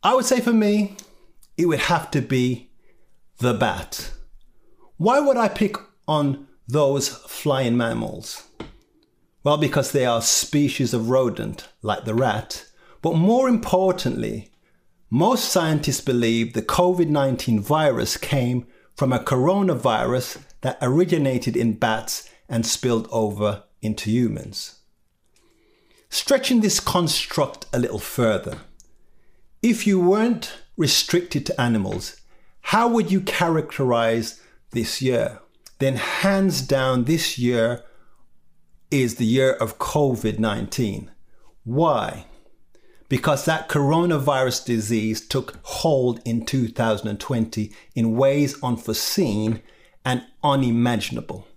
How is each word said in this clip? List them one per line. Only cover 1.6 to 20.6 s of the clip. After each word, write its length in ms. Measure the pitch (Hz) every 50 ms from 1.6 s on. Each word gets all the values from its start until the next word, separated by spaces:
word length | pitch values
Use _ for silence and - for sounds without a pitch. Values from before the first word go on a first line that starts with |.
| 170
would 140 | 175 156 135
have 320 | - - 175 156 - -
to 80 | - 143
be 500 | 120 - 135 127 123 127 123 117 - - - - _ - - - - _ - - - - _ -
the 140 | 123 123
bat. 600 | 117 101 123 110 - - - - - - - - - - - - - - - - _ - - - - _ - - -
Why 220 | - 160 220 254 285
would 180 | 294 277 262
I 120 | 240 226 214
pick 280 | - - 214 196 - - - _ _ _ _
on 400 | - 156 151 147 143 135 139 - - - _ _ -
those 400 | 117 151 147 135 139 139 - -
flying 680 | - - - - - - - 151 135 131 131 117 117
mammals? 720 | 123 117 117 117 113 110 107 - - - - - - - _ _ _ - - - - _ _ _ _ _ _ _ _ _ _ _ _
Well, 140 | _ 143 147
because 340 | 151 151 139 - 147 135 -
they 160 | - 143 127
are 160 | 123 117 117
species 720 | 113 - - - - - - 147 143 139 - - 135 113 -
of 160 | 117 110 117
rodent, 560 | 127 131 131 117 - - 110 107 101 - - - _ _
like 220 | - 104 104 - -
the 100 | 110 107
rat. 500 | 117 135 120 101 110 117 - - - - _ _ _ _ - - -
But 140 | - 165 165
more 320 | 160 165 202 233 254 269 254
importantly, 1040 | 240 220 233 - - 185 190 190 180 185 - 127 - - 113 110 110 113 104 _ _ _ _ _ _ _ _ _ _ _ _ _
most 400 | 113 127 170 226 254 - - -
scientists 500 | - 180 165 156 156 147 151 147 127 -
believe 520 | - - 127 120 120 113 113 117 113 113
the 100 | - 110
covid 460 | 104 - - - 180 180 180 180 170 151
nineteen 500 | 151 147 139 135 131 123 - - 113 107
virus 580 | 101 - 147 156 156 147 123 117 113 - -
came 520 | - - - - 139 123 120 127 123 120 - _ _ _ _ -
from 180 | - 143 127
a 60 | 131 117
coronavirus 1200 | - - 143 127 127 160 190 202 196 185 151 120 - 131 113 107 120 120 123 131 123 - - - - - - -